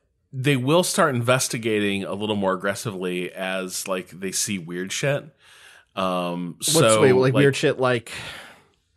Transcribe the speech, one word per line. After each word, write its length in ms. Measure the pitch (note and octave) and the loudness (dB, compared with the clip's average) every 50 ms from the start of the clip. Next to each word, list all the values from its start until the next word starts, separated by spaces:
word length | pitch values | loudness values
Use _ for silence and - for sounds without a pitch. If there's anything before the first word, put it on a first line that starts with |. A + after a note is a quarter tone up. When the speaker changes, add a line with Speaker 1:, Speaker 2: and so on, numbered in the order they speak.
| _ _ _ _ _ _ | _ _ _ _ _ _
Speaker 1:
they 240 | - C3 B2 D3 C#3+ | -10 -4 0 0 0
will 280 | B2+ B2 C3+ D#3 F3 F3+ | 0 2 2 2 2 2
start 320 | - - - F#3 D#3 C3 | 2 2 2 2 2 2
investigating 880 | B2 A#2+ A#2+ B2 C3 - - - B2 A2+ A#2 A2 G#2 G#2 G2+ G2 G2 F#2+ | 0 2 2 2 2 2 -2 -4 -4 -2 0 0 2 2 2 0 -2 -2
a 100 | D#2+ F#2 | -4 -6
little 220 | G2+ G#2+ G#2+ G#2+ | -6 -2 -2 -2
more 180 | G#2 G2 F#2+ F#2+ | 0 2 0 0
aggressively 760 | F2+ F#2 G2 G2 - - A2+ G2 F#2 F#2 F2+ F2+ F2+ F2+ F2 - | 0 -2 -4 -4 -4 -6 -8 -6 -4 -4 -4 -2 -4 -4 -6 -6
as, 540 | F2+ F#2+ F#2+ F#2+ F#2+ F#2 F#2 F2+ - - G2 | -6 -6 -4 -4 -4 -6 -6 -8 -8 -6 -4
like, 240 | F#2+ F#2 F2+ - | -4 -6 -6 -8
they 200 | - F2 F#2+ F#2+ | -14 -10 -8 -6
see 280 | F#2 - - - G#2 F#2 | -4 -4 -4 -2 -4 -6
weird 320 | E2 E2 F2 F2 F#2 F#2+ | -6 -8 -8 -8 -6 -6
shit. 320 | - - - C#3 C#3+ C3 - - _ _ _ _ - - - - - - _ _ - | -6 -4 -2 -2 -2 -2 -4 -10 _ _ _ _ -20 -20 -20 -20 -20 -20 _ _ -6
Um, 640 | G2 F#2+ F#2 F2+ F2+ F2+ F2 F2 F2 F2+ F2 D#2 - | -4 -2 -2 0 -2 -2 -4 -4 -6 -6 -8 -10 -6
Speaker 2:
What's, 160 | - - D3 | -4 0 2
Speaker 1:
so, 280 | E3 C#3+ A2+ A2 A2 | 4 6 6 6 6
Speaker 2:
wait, 120 | - C3 B2+ | 6 6 6
like, 200 | B2+ C3 C3 B2+ | 6 4 4 4
Speaker 1:
like, 0 | |
Speaker 2:
weird 220 | - C#3+ C#3 C3 | 4 4 4 4
shit, 240 | - - C#3+ B2 - | 2 0 0 0 2
like? 320 | C3 B2+ B2+ A#2 - - - - - - - - - - - _ _ _ _ _ _ _ _ | 0 0 0 0 -2 -8 -14 -14 -14 -14 -14 -16 -18 -20 -20 _ _ _ _ _ _ _ _